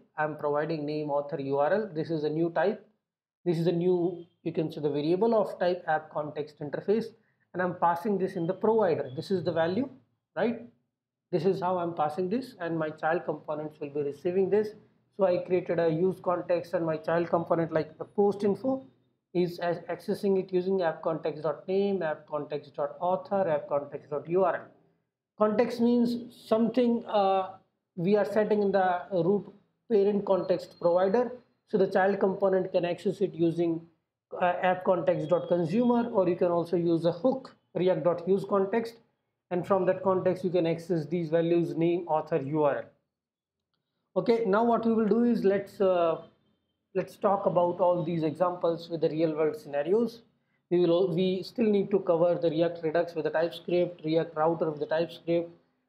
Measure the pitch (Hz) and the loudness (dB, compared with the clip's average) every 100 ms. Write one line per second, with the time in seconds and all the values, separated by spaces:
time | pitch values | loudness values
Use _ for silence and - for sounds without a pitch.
0 | _ - 151 147 147 143 156 160 147 151 | _ -4 -4 -2 -2 0 0 -2 -4 -4
1 | 151 143 143 151 135 139 147 202 214 156 | -2 -2 -2 -6 -2 0 2 2 -2 -6
2 | 156 160 151 151 170 165 180 226 - _ | -4 -2 -2 0 0 0 0 -2 -8 _
3 | _ _ _ _ 175 165 170 170 180 180 | _ _ _ _ -4 0 0 2 2 2
4 | 170 170 - _ 165 165 156 160 147 143 | 0 -4 -14 _ -8 -4 -4 -2 -2 -2
5 | 151 175 233 226 185 - 180 180 - 156 | 0 2 2 2 0 0 -2 -2 -2 -2
6 | - 160 147 151 147 - 147 151 - 226 | -2 -8 -6 -8 -10 -10 -10 -6 -2 -2
7 | - - _ _ _ 180 180 - 170 170 | -2 -12 _ _ _ -4 -4 0 0 0
8 | 226 196 185 185 165 185 214 220 190 139 | -2 -2 -2 -2 -4 0 2 4 4 2
9 | - 135 - 185 170 165 165 196 277 - | -2 -8 -4 -2 0 0 0 0 -4 -8
10 | _ _ _ 156 220 233 - _ _ _ | _ _ _ -2 -2 -2 -10 _ _ _
11 | _ _ - 175 180 180 180 185 170 165 | _ _ -6 -2 0 0 -2 -2 -2 -2
12 | 151 190 185 240 - - 170 165 156 151 | -2 -2 -2 -4 -6 -8 -4 -2 -4 -2
13 | 156 175 175 151 - 151 151 - 147 147 | -2 0 -2 -6 -6 -6 -8 -10 -8 -4
14 | 143 139 180 185 185 202 214 - - _ | -4 -4 -2 0 2 2 0 -6 -20 _
15 | _ - 190 180 - 180 175 165 165 156 | _ 0 2 2 0 -2 0 0 2 2
16 | 185 180 185 175 175 175 175 180 165 156 | 0 0 -2 -2 0 -2 -2 -4 -2 -4
17 | - 165 165 170 170 170 160 160 156 - | 0 0 0 0 0 0 0 -2 -4 -8
18 | 160 - 202 202 208 190 262 269 - _ | -6 0 2 2 0 0 -2 -4 -6 _
19 | _ _ _ 175 175 175 175 170 - 170 | _ _ _ -2 -2 -2 -4 -4 -6 -8
20 | - 190 202 190 190 185 180 190 165 160 | -6 -2 0 0 0 -2 0 0 0 -2
21 | 175 160 160 151 156 147 - 190 202 196 | -4 -2 -4 -4 -4 -4 -2 0 0 0
22 | 160 151 - 151 147 147 - - 143 - | -4 -6 -6 -8 -6 -8 -8 -6 -6 -4
23 | 180 185 - 196 185 147 - 143 143 143 | -2 -2 -2 -2 0 -2 0 -4 -4 -12
24 | - 147 147 180 180 139 - _ _ _ | -8 -8 -2 0 2 0 -8 _ _ _
25 | _ _ _ - 214 208 233 - 233 240 | _ _ _ 0 2 2 0 2 2 4
26 | 233 - - - - 220 233 254 240 226 | 2 -2 -8 -10 0 2 2 2 2 2
27 | - 214 196 190 190 - _ _ _ - | 0 2 2 2 -2 -10 _ _ _ -4
28 | 175 208 196 220 208 208 202 190 185 180 | 2 2 2 2 2 2 2 2 2 0
29 | 180 190 165 202 - - _ _ - 208 | -2 0 2 2 -2 -18 _ _ 0 2
30 | 196 202 196 185 170 175 - - 170 175 | 4 2 2 0 2 -2 -4 -2 2 4
31 | 190 226 247 - _ _ _ 208 190 196 | 4 2 0 -6 _ _ _ 0 2 2
32 | 196 196 202 185 196 190 180 185 175 175 | 2 2 0 2 2 2 0 -2 -2 -2
33 | 202 170 180 160 170 160 170 165 165 _ | -4 -2 -2 0 0 2 0 -2 -8 _
34 | _ _ - - 180 180 185 180 - 180 | _ _ -12 -2 0 2 0 0 2 0
35 | 185 165 151 170 170 175 160 214 240 240 | 2 0 2 0 2 0 0 2 2 2
36 | 226 - 175 175 180 170 170 180 170 165 | 0 0 0 2 0 0 0 0 0 2
37 | 165 170 262 262 - - _ 175 185 165 | 0 0 -2 -2 -8 -20 _ -2 0 2
38 | 165 170 190 196 - 202 196 - - - | 0 0 0 0 2 0 0 -2 -4 -10
39 | _ _ _ _ - 180 170 190 180 185 | _ _ _ _ -8 -4 0 2 2 0
40 | 196 185 180 175 190 175 165 165 - 170 | 2 2 2 0 0 0 0 -2 -2 -2
41 | 143 175 160 170 165 175 151 156 170 175 | -2 -4 0 0 2 2 0 0 0 0
42 | 170 156 156 165 135 156 147 123 - _ | 0 -2 0 -4 -2 0 2 0 -6 _
43 | _ _ _ _ _ _ _ _ _ _ | _ _ _ _ _ _ _ _ _ _
44 | _ 190 175 233 190 202 233 226 226 226 | _ -2 2 2 2 2 2 2 2 2
45 | 214 226 240 214 190 196 196 - 190 180 | 2 2 2 2 2 0 -2 0 2 4
46 | 165 160 - _ _ _ _ _ _ 185 | 2 -2 -8 _ _ _ _ _ _ -6
47 | - - 214 196 196 170 175 175 180 175 | -6 -2 0 2 2 2 2 2 2 2
48 | 160 170 156 135 180 175 170 165 165 165 | 0 -2 -2 0 -2 0 -2 -2 -6 -2
49 | 160 156 165 151 156 147 151 143 156 214 | 0 0 0 0 -2 -2 -6 -4 0 2
50 | 233 - _ _ _ _ - 175 170 170 | 0 -6 _ _ _ _ -2 2 4 4
51 | 190 165 185 185 175 - 220 202 196 196 | 2 0 0 -2 -6 -2 2 2 2 0
52 | - 165 175 170 165 156 170 170 160 160 | 2 2 4 2 0 2 0 0 -2 0
53 | 170 160 151 156 170 165 - 175 175 175 | -2 -2 -2 0 -2 -4 -2 0 0 -4
54 | 156 165 160 156 156 165 165 147 147 156 | -2 0 0 0 0 0 -2 -4 -2 -2
55 | 165 - 165 170 170 - _ _ | -2 -6 -2 -2 -2 -12 _ _